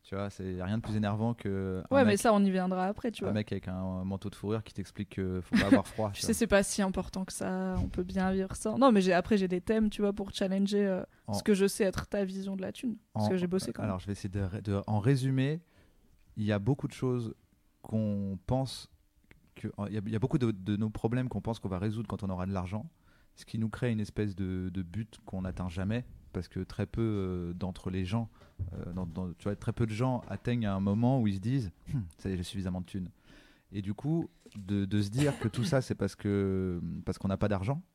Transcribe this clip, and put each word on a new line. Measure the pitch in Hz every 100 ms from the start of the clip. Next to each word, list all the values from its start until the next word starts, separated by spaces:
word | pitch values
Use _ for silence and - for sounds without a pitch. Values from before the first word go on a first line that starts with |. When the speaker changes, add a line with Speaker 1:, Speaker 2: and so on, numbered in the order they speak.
Speaker 1:
Tu | -
vois, | 98 101
c'est, | - 95
y | 92
a |
rien | 90 110
de |
plus | 113 107
énervant | 104 107 113
que | 117 101 95 95 92 -
un |
Speaker 2:
Ouais, | 277
mais | 233
Speaker 1:
mec, | 202
Speaker 2:
ça, | 240
on | 208
y | 196
viendra | 185 185 185 185
après, | 208 240
tu | -
Speaker 1:
un | 196
Speaker 2:
vois. |
Speaker 1:
mec | 104 107
avec | 98 92
un | 92 95 92
manteau | 95 98 101
de |
fourrure | - 101 110
qui | -
t'explique | - 95 - 104
que | - 92 92
faut | - 240
pas | -
avoir | 269 -
froid, | - 214
Speaker 2:
<laughs> |
Tu | 101
Speaker 1:
tu |
Speaker 2:
sais, | -
Speaker 1:
vois. | 220
Speaker 2:
c'est | 226
pas | 196
si | 196 -
important | 190 190 175 190 185
que |
ça, | - 196 185 190 185
on | 190
peut | -
bien | 180 190 185
vivre | 190 190 -
sans. | 220 226
Non, | 269
mais | 208
j'ai, | 190
après, | 175 - 214
j'ai | 190
des | 180
thèmes, | - 220 214
tu | -
vois, | 208
pour | 208 196
challenger, | - 196 190 196 202 202
euh, | 185 - _ -
Speaker 1:
En, |
Speaker 2:
ce | 202
que | -
je | 196 196
sais | -
être | 196 - -
ta | 208
vision | 190 190 196 190
de |
la | 185
thune. | - 254 208 _
Parce | 214 214
Speaker 1:
en, |
Speaker 2:
que | 185
j'ai | 175
bossé | 185 -
quand | -
même. | 107
Speaker 1:
alors, | 92
je | 95
vais |
essayer | 98 101
de, | 98 95 104
de... | 101 98 104
En | 107
résumé, | 107 139 135 135 135 160 _ _ - _ _ _ _ -
il |
y | 107
a | 104
beaucoup | 104 143 127
de |
choses | - 127 123 117 - _ _ _ _
qu'on | - 110 107 101 98 95 -
pense | 127 127 - - _ _ _ _ - _
que, | - 104 - 101
il |
y | 107
a, | 104
il |
y | 110
a |
beaucoup | 107 156
de, | 120
de | 95 95 104
nos | 110
problèmes | - 117 123 127
qu'on | 101
pense | 113 113
qu'on | 101
va | 92
résoudre | 107 110 107
quand | -
on | 98
aura | 92 92
de |
l'argent, | 98 87 107 160 _ - - _ -
ce |
qui | - 117
nous | 110
crée | - 123
une | 110
espèce | 101 - 104
de, | 92 95 92 92
de | 92
but | 85 98 113 - -
qu'on | 95
n'atteint | 92 90 90
jamais. | 85 95 117 127 - -
Parce | 95 85
que | 92
très | 92 - 101
peu, | 113
euh, | 113 104 95 90 87
d'entre | 90 92 90 98
les | 95
gens, | 92 113 117 - - - 85
euh, | 82 -
dans, | 87
dans, | 87 85 92
tu | 82 101
vois, | 101
très | -
peu | -
de | 113
gens | 107 131 123 -
atteignent | 98 - 120 107
à | 95
un |
moment | 98 104 120 135
où | 110
ils |
se | 98
disent, | 107 135 98 - -
Hum, | 143 87 -
ça | 98
y |
est, | 92
j'ai |
suffisamment | 87 98 92 90
de | 87
thunes. | 98 87 - - - - _ _
Et | 98
du | 98
coup, | 104 143 165 - _ - 104
de, | 95 101
de | 98 104
se | 101
dire | 117 143 -
que | 113
tout | -
ça, | 104 135
c'est | - 107
parce | 101
que, | - 104 101 98 95 92 87 85 85
parce | 92 92
qu'on | 95
n'a | 95
pas | 104
d'argent | 98 98 147 -